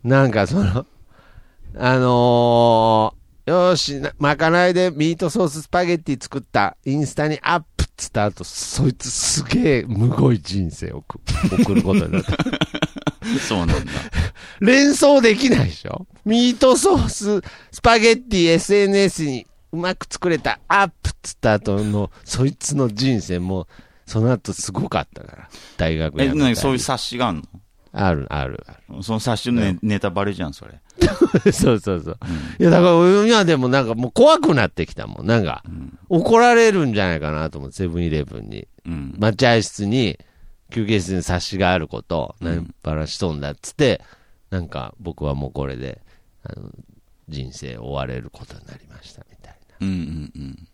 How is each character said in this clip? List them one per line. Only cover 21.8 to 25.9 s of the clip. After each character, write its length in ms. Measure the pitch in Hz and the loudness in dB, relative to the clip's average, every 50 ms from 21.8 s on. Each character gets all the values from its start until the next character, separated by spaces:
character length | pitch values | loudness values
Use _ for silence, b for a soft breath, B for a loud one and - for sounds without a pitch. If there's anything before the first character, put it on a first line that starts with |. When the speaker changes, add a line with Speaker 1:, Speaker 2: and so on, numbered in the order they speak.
| 107 | -2
Speaker 1:
の、 260 | 107 104 104 101 90 b b b | -2 -2 -2 -4 -4 b b b
そ 220 | - - - 131 | -8 -4 -2 -2
い 60 | 139 | -2
つ 240 | 135 _ - - 147 | -2 _ -8 -6 -2
の 120 | 143 131 120 | 0 -2 -2
人 320 | 104 104 127 135 127 104 | -2 -2 -2 0 0 -2
生 180 | 85 - 90 87 | -2 -4 -6 -6
も、 300 | 90 92 95 92 80 b b b b b b b b | -4 -4 -6 -6 -8 b b b b b b b b
そ 140 | - - 110 | -6 -2 0
の 120 | 110 123 | 2 2
後 200 | 127 107 _ - | 0 0 _ -8
す 200 | 95 - - - | -8 -8 -8 -8
ご 160 | 95 - - - | -6 -6 -6 -4
か 140 | - - | -4 -6
っ 60 | - _ | -6 _
た 120 | - - - | -14 -20 -20
か 120 | - - | -20 -20
ら。 120 | - - - B B B B B | -20 -20 -20 B B B B B
大 220 | - 82 80 | -4 -2 -2